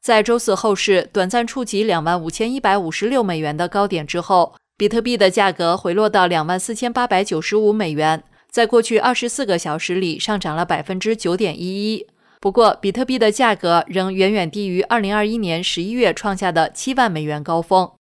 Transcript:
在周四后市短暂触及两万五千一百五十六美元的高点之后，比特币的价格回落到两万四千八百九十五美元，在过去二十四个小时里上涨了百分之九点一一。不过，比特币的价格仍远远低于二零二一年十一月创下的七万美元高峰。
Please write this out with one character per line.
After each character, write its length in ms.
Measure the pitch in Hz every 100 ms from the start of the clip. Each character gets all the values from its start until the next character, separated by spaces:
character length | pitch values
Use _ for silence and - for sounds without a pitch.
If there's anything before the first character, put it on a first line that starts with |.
在 220 | - 226
周 160 | 214 233
四 160 | 226 190
后 180 | 226
市 340 | 196 - 190 -
短 160 | 214 185
暂 160 | 240 233
触 180 | -
及 200 | 240 202
两 200 | 220 170
万 160 | 156 175
五 120 | 165
千 200 | - 226
一 80 | 262
百 160 | 226 196
五 160 | 170
十 140 | 160 208
六 160 | 262
美 160 | 208 165
元 180 | 156 151
的 120 | 175
高 200 | 202 202
点 200 | 180 147
之 120 | 170
后， 360 | 165 190 170 - _ _
比 140 | 208
特 100 | 226
币 160 | 233 240
的 140 | 190
价 220 | 185 196
格 260 | 165 170 185
回 160 | 190
落 160 | 175 214
到 160 | 208 180
两 220 | 170 156
万 120 | 185
四 140 | 180
千 180 | 220 240
八 140 | 240 247
百 180 | 185
九 160 | 202 156
十 160 | 160 208
五 140 | 214
美 200 | 214 190
元， 320 | 151 156 160 - _ _
在 160 | - 226
过 160 | 240
去 160 | 226 220
二 160 | 247
十 160 | 240 240
四 160 | - 254
个 100 | 175
小 220 | 175 151
时 160 | -
里 240 | 180 185 156
上 220 | - 208
涨 160 | 180 156
了 100 | 175
百 160 | 156
分 180 | - 190
之 160 | 208 220
九 220 | 180 180
点 200 | 208 151
一 360 | 180 190 208
一。 140 | 220 - _ _ _
不 100 | 196
过， 240 | 196 220 -
比 100 | 196
特 140 | 190 254
币 140 | 254
的 120 | 214
价 220 | 208 247
格 320 | 202 180 170 -
仍 240 | 175 190
远 200 | 190 190
远 180 | 214 170
低 180 | 208 202
于 140 | 180
二 180 | 202 233
零 160 | 202 208
二 100 | 214
一 120 | 233
年 260 | 196 165
十 200 | 185 -
一 80 | 180
月 200 | 240 220
创 240 | 160 214 190
下 160 | 190
的 200 | 170 160
七 240 | - - 269
万 160 | 240
美 100 | 160
元 220 | 151 151
高 180 | 147 165
峰。 300 | 170 190 180 _